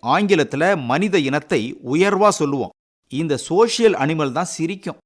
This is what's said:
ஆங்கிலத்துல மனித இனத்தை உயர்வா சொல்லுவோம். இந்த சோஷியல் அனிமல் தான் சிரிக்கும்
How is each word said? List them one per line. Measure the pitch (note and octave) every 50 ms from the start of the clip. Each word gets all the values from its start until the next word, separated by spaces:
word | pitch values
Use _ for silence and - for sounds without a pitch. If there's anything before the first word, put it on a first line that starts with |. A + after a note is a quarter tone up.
| - A#2 C#3
ஆங்கிலத்துல | F3+ G#3 G3 G3 E3 C#3+ - - C#3 D#3+ F#3 G3+ E3+ C3 A#2
மனித | B2+ D#3 G3 G#3+ F3+ F3+ D3 C3+
இனத்தை | C3+ D3 C#3+ - - C3 G#2+ B2 - - - B2 C3
உயர்வா | D#3+ F#3 G3+ G3+ F#3+ G#3 G#3 G3 -
சொல்லுவோம். | D#3 C#3+ C#3 C#3 A2+ F#2 _ _ _ _ _ _ _ _ -
இந்த | C#3 E3 D#3+ C#3+ B2 -
சோஷியல் | - D#3+ F#3 A3+ A#3 A3+ - A#3 A3 F3+ - C3+
அனிமல் | D3 D#3+ D#3 D3+ C3+ A#2+ D3+
தான் | F3+ F3 -
சிரிக்கும் | - D#3+ E3 G3 F#3 - F3 D#3 _ _